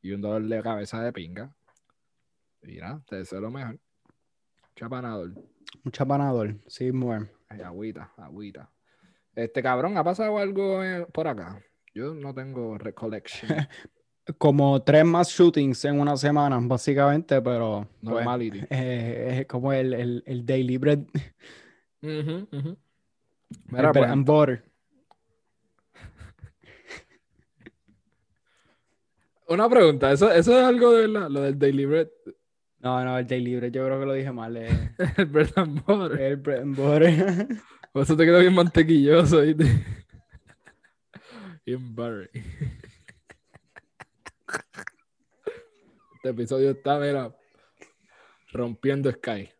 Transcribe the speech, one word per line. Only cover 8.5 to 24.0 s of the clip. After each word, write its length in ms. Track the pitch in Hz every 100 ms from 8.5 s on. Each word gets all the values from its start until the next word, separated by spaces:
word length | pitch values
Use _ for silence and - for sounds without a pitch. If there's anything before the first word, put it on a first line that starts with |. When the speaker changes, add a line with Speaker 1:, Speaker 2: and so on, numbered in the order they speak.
| 80 - _ _ _ _ _ _ -
Speaker 1:
Este, 260 | 113 135
cabrón, 360 | 127 127 165 208
¿ha 60 |
pasado 340 | 165 180 220 208
algo, 440 | 196 196 196 190
eh, 220 | 185 180 170
por 140 | - 165
acá? 340 | 113 87 98 _ _ _
Yo 200 | 104 135
no 200 | 160 139
tengo 440 | 131 135 127 117 104
recollection. 720 | 113 - 113 107 - - 107
Speaker 2:
<laughs> 880 | 156 139 - - _ _ _ - 151
Como 420 | 151 143 139 139
tres 240 | 135 151 170
más 240 | 170 175
shootings 560 | - 175 151 139 123 143
en 140 | 143
una 180 | 143 139
semana, 420 | 147 147 143 127
básicamente, 800 | 123 123 - 139 139 147 - 139
pero, 460 | 123 120 113 104 104 _
pues, 120 | 110 117
Speaker 1:
Normality. 480 | 120 123 113 98 -
Speaker 2:
eh, 680 | 131 127 123 117 120 117 127
es 40 | 135
como 240 | 127 131
el, 220 | 135 131
el, 300 | 120 120 120 -
el 200 | 123 120
daily 320 | 131 127 127
bread. 220 | 139 147 143
<laughs> 500 | 151 - _ - - _ _ _ _ 151
Speaker 1:
Ujú, 520 | 151 151 170 208 143
ujú. 120 | 147 185 _ _ _ _ _ _ _
Speaker 2:
El 80 | - -
Speaker 1:
Mira, 240 | 127 147
Speaker 2:
bread 120 | 143